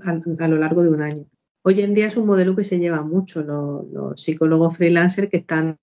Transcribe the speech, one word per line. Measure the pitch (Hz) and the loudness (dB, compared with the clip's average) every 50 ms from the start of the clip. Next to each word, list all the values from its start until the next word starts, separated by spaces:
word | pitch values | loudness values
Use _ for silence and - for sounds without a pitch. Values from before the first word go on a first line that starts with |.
| - | -4
a, | 180 165 165 165 170 160 165 165 | -4 -4 -4 -4 -6 -4 -2 0
a | |
lo | 160 160 | 0 2
largo | 156 156 160 170 175 175 | 2 2 2 2 2 4
de | 165 | 4
un | 156 151 | 2 2
año. | 151 151 151 151 147 _ _ _ _ _ _ _ - | -2 -4 -6 -8 -12 _ _ _ _ _ _ _ 0
Hoy | 190 196 202 | 2 2 2
en | 202 202 208 | 2 2 2
día | 208 214 | 2 2
es | 214 214 | 0 0
un | 240 220 | 0 2
modelo | 208 202 185 180 190 185 | 2 4 4 4 2 2
que | 202 196 | 0 -2
se | 202 190 | -2 0
lleva | 175 175 170 165 151 | -2 0 0 0 -2
mucho, | 151 156 165 190 185 - - 165 151 | -2 0 -2 -2 -2 -2 -6 -8 -6
lo-, | 147 147 147 143 143 143 - - - | -4 -4 -4 -4 -6 -6 -8 -10 -10
los | 147 143 139 135 143 - | -10 -8 -8 -8 -8 -8
psicólogos | - - 156 156 160 160 160 160 165 165 165 | -6 -6 -2 0 2 2 4 4 2 2 0
freelancers | - 175 170 170 170 175 180 185 202 196 196 | 2 2 2 4 4 4 2 2 0 -2 -2
que | - | -2
están | 175 - - 165 160 160 160 156 _ | -4 -4 -2 -2 -2 -2 -2 -4 _